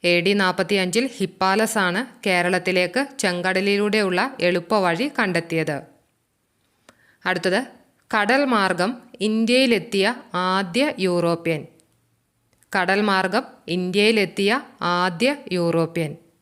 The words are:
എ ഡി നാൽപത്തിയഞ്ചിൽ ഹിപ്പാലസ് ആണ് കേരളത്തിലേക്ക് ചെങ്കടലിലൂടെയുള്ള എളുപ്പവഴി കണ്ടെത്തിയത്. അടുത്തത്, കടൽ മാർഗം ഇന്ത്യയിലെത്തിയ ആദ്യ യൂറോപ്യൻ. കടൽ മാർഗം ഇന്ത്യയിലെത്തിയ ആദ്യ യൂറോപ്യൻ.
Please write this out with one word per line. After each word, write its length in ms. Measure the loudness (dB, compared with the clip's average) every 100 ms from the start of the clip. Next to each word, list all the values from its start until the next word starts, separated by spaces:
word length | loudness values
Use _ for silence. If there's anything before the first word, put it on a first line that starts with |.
എ 100 | 2 2
ഡി 120 | 2
നാൽപത്തിയഞ്ചിൽ 720 | 2 2 0 0 0 0 0 -2 -4
ഹിപ്പാലസ് 600 | -6 -2 0 2 0 0
ആണ് 240 | 0 -2 -6 -6 -2
കേരളത്തിലേക്ക് 800 | 0 2 0 0 0 0 -2 -4 -2
ചെങ്കടലിലൂടെയുള്ള 1160 | -2 -2 -2 0 0 0 0 0 0 0 -2 0
എളുപ്പവഴി 680 | 0 0 0 0 2 0 -2 -2
കണ്ടെത്തിയത്. 580 | -2 -2 -2 -4 -2 -6 -10 _ _ _ _ _ _ _ _ _ _ -20 _ _ -4
അടുത്തത്, 360 | -2 0 0 -2 -14 _ _ _
കടൽ 320 | -2 2 2 4
മാർഗം 480 | 2 2 0 -2 -2 -12 -4
ഇന്ത്യയിലെത്തിയ 960 | -2 0 2 4 4 2 0 0 0 -2 -6
ആദ്യ 600 | -2 0 0 0 0 -2 0
യൂറോപ്യൻ. 640 | 0 0 0 0 -2 -4 -6 _ _ _ _ _ _ _ _ _ _ -2
കടൽ 240 | 0 2
മാർഗം 440 | 2 2 2 -2 -4 -16 -6
ഇന്ത്യയിലെത്തിയ 920 | -4 -2 2 2 4 0 0 0 0 -4 -6
ആദ്യ 560 | -2 0 0 0 -2 -2 -6
യൂറോപ്യൻ. 600 | -2 0 0 0 -2 -6 -8 _ _